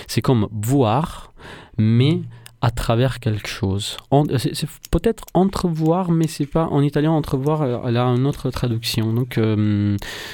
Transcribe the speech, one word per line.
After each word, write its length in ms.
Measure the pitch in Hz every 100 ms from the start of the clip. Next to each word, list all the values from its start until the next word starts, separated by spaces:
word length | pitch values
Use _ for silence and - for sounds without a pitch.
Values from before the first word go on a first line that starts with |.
| -
C'est 140 | 120
comme 260 | - 120 98
voir, 800 | 110 110 139 110 123 165 - - - - - - -
mais 440 | 110 117 139 175 - - - -
à 60 | 120
travers 500 | - - 117 127 -
quelque 280 | 110 107 -
chose. 500 | - 98 98 - - -
En-, 140 | 143 147 123
c'est, 160 | -
c'est 160 | - 151 - -
peut-être 320 | 170 226 226 -
entrevoir, 800 | 180 190 - 175 160 160 175 180
mais 160 | 165 156
c'est 180 | - 143
pas, 220 | 160 165
en 140 | 143
italien, 260 | 143 147 156
entrevoir, 500 | 160 - 135 143 156
euh, 160 | 135 120 127
elle 100 | 117
a 60 |
une 240 | 123 123 139
autre 240 | - 131
traduction. 600 | - 123 113 - 113 110
Donc, 260 | 113 123 120
euh, 580 | 110 107 104 101 104 101 - - -